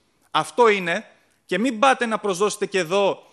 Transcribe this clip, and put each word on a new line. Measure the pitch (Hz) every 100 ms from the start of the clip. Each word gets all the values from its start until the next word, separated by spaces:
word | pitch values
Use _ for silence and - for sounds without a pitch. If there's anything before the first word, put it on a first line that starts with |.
| _ _ _
Αυτό | 156 - - 233
είναι, | 202 175 185 - _ _ _ -
και | 180
μην | 254 220
πάτε | 269 254 233
να | 214
προσδώσετε | 202 175 208 - 190
και | 185
εδώ | 160 196 196 135 -